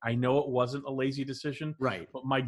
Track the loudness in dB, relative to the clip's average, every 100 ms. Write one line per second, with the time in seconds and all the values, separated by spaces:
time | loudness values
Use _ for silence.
0 | -2 2 4 4 4 2 2 0 -4 -2
1 | 0 -2 -4 -4 -6 -4 -6 -2 -2 -2
2 | -6 -8 0 0